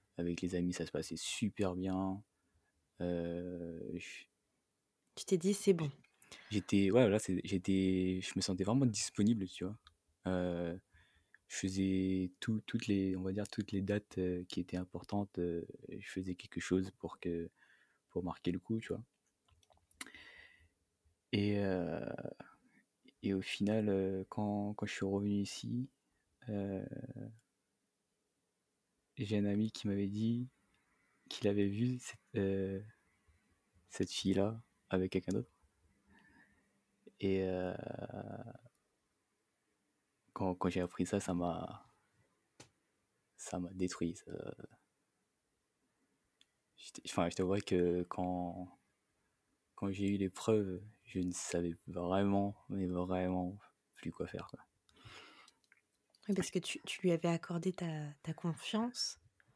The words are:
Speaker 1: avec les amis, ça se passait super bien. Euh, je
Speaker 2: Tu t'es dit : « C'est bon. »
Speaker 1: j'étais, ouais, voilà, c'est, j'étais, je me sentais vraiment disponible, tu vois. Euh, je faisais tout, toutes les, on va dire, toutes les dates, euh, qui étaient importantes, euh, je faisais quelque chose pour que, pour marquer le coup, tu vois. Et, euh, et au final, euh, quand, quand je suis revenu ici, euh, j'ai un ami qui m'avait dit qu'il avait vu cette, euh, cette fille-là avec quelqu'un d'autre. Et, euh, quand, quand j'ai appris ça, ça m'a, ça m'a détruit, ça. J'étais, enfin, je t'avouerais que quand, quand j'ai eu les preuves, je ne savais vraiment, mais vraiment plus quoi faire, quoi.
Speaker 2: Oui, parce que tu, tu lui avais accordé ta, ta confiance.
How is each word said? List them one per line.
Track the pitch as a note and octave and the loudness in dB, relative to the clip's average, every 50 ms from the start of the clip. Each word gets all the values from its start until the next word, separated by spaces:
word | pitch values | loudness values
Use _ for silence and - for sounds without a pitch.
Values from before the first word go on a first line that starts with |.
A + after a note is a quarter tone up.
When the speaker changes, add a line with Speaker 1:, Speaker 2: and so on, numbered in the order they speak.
| _ _ - | _ _ -6
Speaker 1:
avec | - F2 F2 F2 - | -4 -2 -2 -2 -2
les | F#2 E2+ F#2 | -2 -2 0
amis, | F2 F2+ F2+ F2+ | 0 0 0 0
ça | - E2 | -2 -4
se | - | -4
passait | - D#2 D#2+ - E2 | -4 -4 -4 -4 -6
super | - - - - - A2+ G2+ - - G2+ F#2 F2+ | -6 -6 -6 -4 -2 -2 -2 0 0 0 0 0
bien. | F#2 F#2 F#2+ F#2 F#2 F#2+ F#2+ F#2+ G#2 - _ _ _ _ _ _ _ _ _ _ _ _ _ _ - | -2 -2 -2 0 0 0 -2 -2 -6 -8 _ _ _ _ _ _ _ _ _ _ _ _ _ _ -4
Euh, | F2+ F2 F2 E2+ E2+ E2+ E2+ F2 F2+ F2+ F2+ F2 E2+ E2+ E2 D#2+ - - E2+ | -2 0 0 0 -2 -2 -4 -4 -6 -6 -6 -8 -8 -8 -8 -8 -8 -8 -8
je | F2 - - - - - _ _ _ _ _ _ _ _ _ _ _ _ _ _ _ _ _ - | -8 -8 -10 -14 -16 -18 _ _ _ _ _ _ _ _ _ _ _ _ _ _ _ _ _ -14
Speaker 2:
Tu | - - | -8 0
t'es | - F#3+ E3+ | 2 2 4
dit : « | F3 G3 G3+ | 4 4 2
C'est | - - G3+ F#3 | 4 6 4 6
bon. » | E3 D#3 C#3 - - - _ _ - - - - - - - | 6 4 -2 -4 -6 -18 _ _ -20 -20 -20 -20 -18 -8 -2
Speaker 1:
j'étais, | G#2+ G2+ - - G#2 G2 G2 F#2+ | -2 -2 0 4 6 6 8 8
ouais, | G2+ B2 | 8 8
voilà, | B2+ G2+ G2+ G#2+ | 8 8 6 4
c'est, | - - F#2 F2 - | 2 2 -2 0 0
j'étais, | F#2+ G2 F#2 - G2 F#2+ F#2+ F#2+ F#2 F#2 F#2 F#2 F#2 F#2 F#2 | 0 -2 0 2 4 4 4 6 4 4 4 4 2 2 0
je | - - - | -2 -4 -4
me | F#2+ | -2
sentais | - - F#2 F2+ F#2 | 0 0 0 0 2
vraiment | G2+ A#2+ C#3 C3+ | 4 4 6 4
disponible, | A#2+ G#2 - - - - - G2+ A2 A#2 G#2 F#2+ | 4 4 2 -4 -2 2 4 4 4 4 4 0
tu | F#2 - - F2+ | -4 -4 -6 -6
vois. | G2 G#2+ - _ - _ _ _ _ _ _ - | -6 -6 -8 _ -20 _ _ _ _ _ _ -2
Euh, | F#2 F#2 F2+ F2+ F2+ E2+ E2+ F2 E2+ F2 G2 - _ _ - - _ _ _ _ _ _ - _ - | 0 0 2 2 0 0 0 -2 -2 -4 -6 -10 _ _ -20 -20 _ _ _ _ _ _ -20 _ -10
je | - | -8
faisais | - - F#2+ F#2+ F#2+ F#2+ F#2+ F#2+ F#2+ F#2+ F#2+ F#2+ F#2 F#2 F2+ - - | -4 -2 -2 0 2 2 4 4 4 4 4 2 2 0 -2 -4 -6
tout, | - - A2 G#2+ - | -2 0 0 0 0
toutes | - - A2 - | -2 -4 -2 0
les, | G#2+ G2+ G2 F#2+ F#2+ F#2 | 2 2 4 4 2 2
on | F#2 F#2 | 0 0
va | F#2+ F#2+ | -2 -2
dire, | G#2+ G2+ - | -2 -4 -4
toutes | - - G2 - | -4 -6 -4 -2
les | G2+ G2 | -2 -2
dates, | F#2+ F#2+ G2+ G#2 - - - F#2+ | 0 2 0 0 0 -2 -4 -2
euh, | F#2 F2+ F2+ F2+ F2+ - | 0 0 0 -2 -4 -6
qui | - F#2 | -4 -6
étaient | F2+ - F#2 | -4 -2 -4
importantes, | F2+ F2+ - - E2+ - - G2+ G2+ G2+ - - F2+ | -4 -4 -4 -8 -10 -6 -2 -2 -2 -2 -2 -2 -2
euh, | F2 F2 E2+ E2+ - - - - - - - - | -2 0 0 -2 -4 -6 -12 -14 -14 -12 -12 -12
je | G2 - | -10 -8
faisais | - F#2+ F#2 F#2 F2+ | -6 -4 -4 -4 -4
quelque | - - - - - | -6 -8 -8 -6 -4
chose | - - F#2 F#2+ F#2 F#2 - _ | 0 4 4 4 4 2 -4 _
pour | - E2 - - | -10 -10 -10 -6
que, | - F2 E2+ E2+ E2+ - _ _ _ _ - _ _ _ _ _ _ _ | -4 -4 -2 -2 -4 -8 _ _ _ _ -20 _ _ _ _ _ _ _
pour | - F2+ F2+ | -6 -4 -4
marquer | E2+ - - - F2+ F2+ | -4 -6 -4 -2 -2 -2
le | F2+ | -2
coup, | - - A2+ A2+ | -2 -2 -4 -2
tu | - - - | -2 -4 -6
vois. | - A2+ _ _ _ _ _ _ _ _ _ _ _ _ _ - _ _ - - - - - - - - - - - - - - - - _ _ _ _ _ _ _ _ _ _ _ _ - | -6 -6 _ _ _ _ _ _ _ _ _ _ _ _ _ -20 _ _ -20 -16 -14 -14 -14 -14 -20 -20 -20 -20 -20 -20 -20 -20 -20 -20 _ _ _ _ _ _ _ _ _ _ _ _ 0
Et, | - G2+ G2+ G#2 G2+ G2+ | 2 2 4 4 4 4
euh, | G2+ G2 F#2+ F2+ E2+ D#2 D#2+ - - - - - - - - - - - - _ _ _ _ _ _ _ _ _ _ - _ _ - | 2 2 2 2 0 0 -2 -4 -4 -6 -8 -8 -10 -10 -12 -14 -18 -20 -20 _ _ _ _ _ _ _ _ _ _ -20 _ _ -2
et | G2 G2 | 0 0
au | F#2+ | 0
final, | F#2+ - - - G2+ G#2 G#2+ A2 G#2+ G#2 | 0 -2 -2 0 2 4 4 4 4 4
euh, | G2 G2 F#2+ F#2+ F#2+ F#2+ F#2+ - | 2 2 2 2 0 -2 -4 -6
quand, | - G#2+ G#2+ G#2 G#2 G#2 G#2 G#2 G#2+ | -4 -2 -2 0 0 0 -2 -2 -4
quand | - G#2+ | -4 -6
je | G#2 - | -6 -4
suis | - G2+ | -2 -2
revenu | G2 G2 G2 G2+ G#2 G2+ G2+ | 0 0 2 2 2 2 2
ici, | G2+ - - - - A#2 A#2 B2 C3 - _ _ _ _ _ _ _ _ _ _ - A#2+ | 0 -2 -4 -8 -6 -4 -2 -2 -2 -4 _ _ _ _ _ _ _ _ _ _ -8 -6
euh, | G#2 G2+ G2 G2+ F#2+ F#2+ - - - - - - - A2 G#2+ A2 A2+ A2+ _ _ _ _ _ _ _ _ _ _ _ _ _ _ _ _ _ _ _ _ _ _ _ _ _ _ _ _ _ _ _ _ _ _ - | -4 -4 -2 -2 -4 -4 -4 -6 -8 -8 -10 -10 -10 -10 -10 -12 -14 -18 _ _ _ _ _ _ _ _ _ _ _ _ _ _ _ _ _ _ _ _ _ _ _ _ _ _ _ _ _ _ _ _ _ _ -8
j'ai | - A2+ G2 G#2+ G2+ | -6 -2 0 2 2
un | G2+ | 4
ami | G2+ G2+ G#2 A2 A2 | 4 4 2 2 0
qui | - - - | -2 -4 -2
m'avait | G#2 G2 G2+ G2+ | -2 0 0 0
dit | G2 G2+ G#2+ A2 A2+ A#2 A#2+ B2 B2+ _ _ _ _ _ _ _ _ _ _ _ _ _ _ _ - | 0 0 0 0 2 0 0 -2 -6 _ _ _ _ _ _ _ _ _ _ _ _ _ _ _ -12
qu'il | - - G#2 | -6 0 2
avait | G2+ G2+ G#2 G2+ | 2 4 4 4
vu | G2 G2+ G#2+ A#2+ B2+ B2+ B2 | 2 2 2 2 0 0 -2
cette, | - - - - _ _ - | -6 -12 -14 -16 _ _ 0
euh, | G#2 G2 G2 G2 G2 F#2+ F#2+ G2 G2 G#2 A2 - _ _ _ _ _ _ _ _ _ _ _ _ _ _ _ _ _ _ | 0 2 2 2 2 0 0 -2 -4 -8 -10 -18 _ _ _ _ _ _ _ _ _ _ _ _ _ _ _ _ _ _
cette | - - - F#2 - | -8 -2 -2 -2 0
fille-là | - - - F#2+ F#2 G2 G2 G#2+ A2+ A2+ - _ _ _ _ - | 0 0 2 4 6 6 4 4 2 -4 -10 _ _ _ _ 0
avec | F#2+ F#2 F#2 F#2+ - | 0 2 2 2 0
quelqu'un | F#2 - - | 0 0 0
d'autre. | - A2+ B2 - _ _ _ _ _ _ _ _ _ _ _ _ - - - - - - - _ _ _ _ _ _ _ _ _ _ _ - - _ - | -2 -2 -2 -4 _ _ _ _ _ _ _ _ _ _ _ _ -20 -20 -20 -20 -20 -20 -20 _ _ _ _ _ _ _ _ _ _ _ -20 -20 _ -2
Et, | G2+ G2 F#2+ F#2+ F#2+ | 0 2 2 2 2
euh, | F#2 F#2 F#2 F#2 F2+ F2+ - - - - - - - - G2 G#2+ G#2 G2+ - - A#2 - - - - _ _ _ _ _ _ _ _ _ _ _ _ _ _ _ _ _ _ _ _ _ _ _ _ _ _ _ _ _ _ _ _ - | 2 0 0 0 -2 -2 -4 -6 -8 -8 -8 -8 -8 -8 -8 -8 -8 -10 -10 -10 -12 -14 -18 -20 -20 _ _ _ _ _ _ _ _ _ _ _ _ _ _ _ _ _ _ _ _ _ _ _ _ _ _ _ _ _ _ _ _ -4
quand, | - G2+ F#2 F2+ | -2 0 0 0
quand | - - F2+ | 2 0 0
j'ai | - F#2 | 2 2
appris | F2+ F2 - - F2+ | 0 -2 0 0 0
ça, | - G#2 G2+ | 2 2 0
ça | - - F2+ | 0 0 0
m'a, | F2 F2 F2 E2+ E2 E2 E2 - - - _ _ _ _ _ _ _ _ _ _ _ _ _ _ - - - _ _ _ _ _ _ _ _ _ _ _ _ _ | 0 2 0 0 -2 -6 -8 -10 -12 -18 _ _ _ _ _ _ _ _ _ _ _ _ _ _ -20 -20 -20 _ _ _ _ _ _ _ _ _ _ _ _ _
ça | - - - F2+ F2+ | -16 -10 -6 -4 -4
m'a | F2+ F2 G2 | -4 -4 -2
détruit, | F#2 F#2 F2+ - - F2 E2 F#2 | -2 -2 -2 0 0 -2 -2 -2
ça. | - - - - - - - - - - - - - _ _ _ _ _ _ _ _ _ _ _ _ _ _ _ _ _ _ _ _ _ _ _ _ _ _ _ _ _ _ _ _ _ _ _ _ _ _ _ | -6 -10 -12 -10 -10 -10 -10 -12 -12 -14 -18 -18 -20 _ _ _ _ _ _ _ _ _ _ _ _ _ _ _ _ _ _ _ _ _ _ _ _ _ _ _ _ _ _ _ _ _ _ _ _ _ _ _
J'étais, | - - - - - - | -20 -18 -16 -16 -12 -10
enfin, | - - - F2 F2 | -4 0 0 0 0
je | - | 2
t'avouerais | - F#2 F2+ G2 G#2 | 0 2 2 2 0
que | - - G2 F2 F2 F2 F2 F2+ F2+ | 0 2 2 4 4 4 4 2 0
quand, | - - - F#2 F2+ F2+ F2+ F2 F2 F#2 F#2 F2+ - - - _ _ _ _ _ _ _ _ _ _ _ _ _ _ _ _ _ _ - | -2 -4 -4 -2 -2 -2 -2 -4 -6 -6 -10 -12 -14 -16 -20 _ _ _ _ _ _ _ _ _ _ _ _ _ _ _ _ _ _ -10
quand | - G#2 G2 | -4 -4 -2
j'ai | F#2+ G2 G2+ G2 | 0 0 2 2
eu | G2+ | 2
les | F#2+ G2 F#2 | 2 0 0
preuves, | - - - A#2 A2 G#2+ G2+ F#2+ F2+ F2+ G2+ G#2+ - _ _ | -2 -2 2 4 4 4 4 2 -2 -6 -8 -12 -20 _ _
je | - - F#2 | -6 -4 -2
ne | F2+ F2+ | -2 -2
savais | F2 - - - - E2+ F2 E2+ E2+ - - | -2 -4 -6 -2 -2 0 0 0 -4 -6 -10
vraiment, | F2 F2 F2+ F2 F2+ F#2 G2 G2+ G2 G2 G2 G2+ G2+ G#2 - - - | -10 -6 -4 0 2 4 4 4 4 4 4 2 2 -2 -6 -8 -6
mais | G2+ G2 F#2 | -4 -2 -2
vraiment | F2+ F2+ F2+ F2+ F#2 F#2 F#2 F#2 F#2 F#2 F2+ F2+ F2+ G2 G#2 - - _ _ _ _ _ | 0 0 0 0 0 2 2 2 2 0 0 -2 -4 -6 -10 -16 -20 _ _ _ _ _
plus | - - - | -10 -10 -8
quoi | - - E2 | -6 -6 -6
faire, | - - - - | -6 -6 -8 -10
quoi. | - - - - _ _ _ _ _ _ - - - - - - - - - - - _ _ _ _ - _ _ _ _ _ _ _ _ _ - | -10 -14 -18 -18 _ _ _ _ _ _ -20 -20 -18 -18 -18 -20 -20 -20 -20 -20 -20 _ _ _ _ -20 _ _ _ _ _ _ _ _ _ -2
Speaker 2:
Oui, | - G3 | -2 0
parce | F#3+ F3+ - | 0 0 0
que | - F3+ | -2 -2
tu, | - - - - - | -2 -4 -8 -8 -8
tu | - - - | -8 -6 0
lui | - F3+ E3 | 2 2 4
avais | E3 - E3+ | 4 4 2
accordé | E3+ E3+ - - E3+ E3+ E3 F#3 | 2 2 0 -2 -4 -2 0 -2
ta, | F3 - F3 E3 D#3 D3+ D3+ D3 D3 _ - | -2 -2 -4 -4 -4 -4 -6 -8 -10 _ -8
ta | D#3+ D#3+ | -8 -6
confiance. | - - E3+ D#3 - - - - G#3+ A#3 B3 B3 - - - - - _ _ _ _ _ _ _ | -4 -2 -4 -4 -4 -6 -4 -2 -2 -2 -2 -2 -4 -6 -6 -6 -10 _ _ _ _ _ _ _